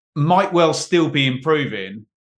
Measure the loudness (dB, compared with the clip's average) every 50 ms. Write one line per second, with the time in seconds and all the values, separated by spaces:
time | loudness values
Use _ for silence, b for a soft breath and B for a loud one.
0 | _ _ -6 -2 0 2 2 2 2 2 2 2 2 2 2 -2 -4 0 2 2
1 | 2 2 0 0 0 0 -2 -4 -2 -2 0 0 -2 -4 -8 -10 -10 -12 -14 -18
2 | -20 _ _ _ _ _ _